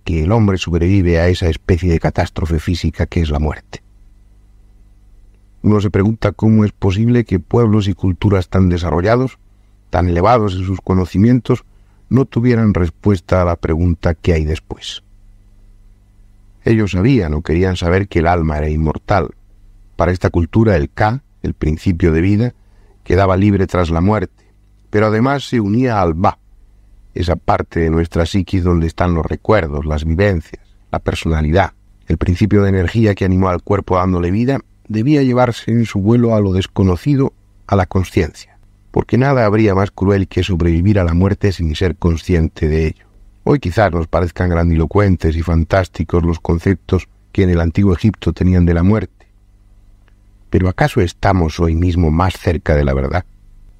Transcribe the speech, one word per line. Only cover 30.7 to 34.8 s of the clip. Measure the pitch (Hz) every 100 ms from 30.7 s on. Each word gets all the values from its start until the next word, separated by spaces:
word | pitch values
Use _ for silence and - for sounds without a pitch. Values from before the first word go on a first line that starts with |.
| _ _
la | 82
personalidad. | - - 82 78 76 90 90 - _ _ -
El | 82
principio | - 90 104 104
de | 98
energía | 95 85 117 107
que | 95
animó | 92 92 95
al | 87
cuerpo | - 98 - 92
dándole | 92 90 85
vida | 101 123 135 - _